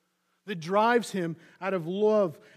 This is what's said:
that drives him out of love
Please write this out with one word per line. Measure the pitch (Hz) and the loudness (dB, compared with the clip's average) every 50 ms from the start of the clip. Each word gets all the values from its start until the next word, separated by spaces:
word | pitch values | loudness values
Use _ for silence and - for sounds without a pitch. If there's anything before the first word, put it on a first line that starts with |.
| _ _ _ _ _ _ _ _ _ | _ _ _ _ _ _ _ _ _
that | 196 202 | -10 -10
drives | 170 151 170 196 208 220 233 240 240 196 - | -8 -4 0 2 4 4 4 4 2 0 -2
him | - 190 170 165 156 - - - - _ | -4 -4 -4 -4 -6 -10 -14 -20 -16 _
out | 175 196 | -6 -4
of | 190 180 156 | -4 -4 -4
love | 165 190 202 214 214 214 214 196 165 135 - - - - | -6 -2 0 2 2 4 2 2 0 -2 -8 -18 -20 -20